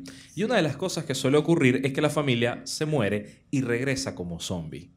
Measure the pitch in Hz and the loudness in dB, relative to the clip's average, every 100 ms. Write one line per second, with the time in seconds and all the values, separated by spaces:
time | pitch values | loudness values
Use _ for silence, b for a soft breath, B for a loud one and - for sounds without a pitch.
0 | - B B - 220 233 156 - 185 170 | -12 B B -4 0 2 2 0 -4 -4
1 | 151 131 131 147 151 165 131 135 135 139 | -4 -2 4 4 4 4 6 4 0 0
2 | 151 147 143 120 117 - - - 156 151 | 0 2 0 2 2 -2 -8 -6 -2 0
3 | 101 104 104 - _ 131 117 117 135 127 | 2 0 -4 -18 _ -2 0 0 0 -2
4 | 107 92 90 85 - 90 78 67 - | -4 -6 -8 -8 -6 -6 -6 -12 -16